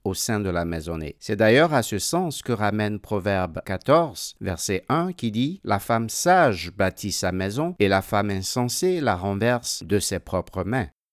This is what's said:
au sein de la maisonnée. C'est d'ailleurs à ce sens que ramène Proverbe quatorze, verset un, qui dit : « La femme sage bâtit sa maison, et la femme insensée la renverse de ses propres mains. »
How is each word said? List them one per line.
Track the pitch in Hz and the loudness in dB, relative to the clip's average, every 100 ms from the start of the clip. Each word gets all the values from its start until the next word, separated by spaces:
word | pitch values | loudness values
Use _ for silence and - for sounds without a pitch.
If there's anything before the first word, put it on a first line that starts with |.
| 95 | -6
au | |
sein | 92 - 107 | -4 -2 -2
de | 95 | 0
la | 87 | 0
maisonnée. | 85 82 82 80 78 - | -2 -4 -6 -6 -8 -10
C'est | - 107 | -6 4
d'ailleurs | 110 127 165 | 6 6 6
à | 139 | 2
ce | - 104 | 0 -4
sens | - 170 175 - | -2 -2 -2 -4
que | - | -4
ramène | 107 104 107 104 104 | -2 0 0 -2 -4
Proverbe | - 104 98 95 90 82 - | -4 -2 0 0 -2 -6 -8
quatorze, | 92 - 160 160 92 - - | -6 4 4 4 -4 -12 -8
verset | 95 87 - 92 - | -6 -4 -2 -4 0
un, | 156 180 | 0 0
qui | 180 117 | -4 -4
dit : « | 107 139 190 - | 0 -2 -4 -2
La | 101 | -2
femme | - 113 113 | 0 -2 0
sage | - 175 185 143 90 85 | 0 4 6 6 2 -6
bâtit | 95 92 - 101 | -2 -2 0 -6
sa | - 92 | -2 -2
maison, | 92 98 117 170 175 | -2 -2 -2 -4 0
et | 101 | 2
la | 95 | 2
femme | - 104 104 | 2 0 0
insensée | 95 98 123 123 - 185 180 | -2 -4 -2 -2 0 0 2
la | 123 90 | 0 0
renverse | 98 98 117 120 - - | 0 0 0 0 -2 -8
de | 78 101 | -2 0
ses | - 92 | 0 -4
propres | - 92 - 95 | -4 -6 -4 -6
mains. » | 90 127 82 _ _ | -2 -2 -4 _ _